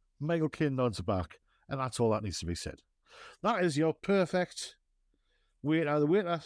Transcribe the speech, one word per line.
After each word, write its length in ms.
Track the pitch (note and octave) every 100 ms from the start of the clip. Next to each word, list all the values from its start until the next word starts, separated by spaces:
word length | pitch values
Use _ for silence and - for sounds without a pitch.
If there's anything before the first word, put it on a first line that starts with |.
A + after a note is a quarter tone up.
| _ -
Michael 300 | D3 E3+ D#3
Caine 260 | - D3 C3
nods 240 | B2 G2
back, 380 | F2+ F#2 F2 - _ _ -
and 100 | C3+
that's 200 | C3 -
all 120 | A#2
that 100 | G#2+
needs 160 | G#2 -
to 60 | E2+
be 80 | E2+
said. 260 | - - _ _ _ - - -
That 220 | G#3 G#3+
is 140 | F3+ C#3+
your 160 | D#3+
perfect 800 | - - G3 F3 F#3 F3 - - - _ _ _ _ _ _ _ _
waiter. 360 | C#3+ D#3+ D3+ D3+
The 60 | D3
waiter 340 | G3 F3 E3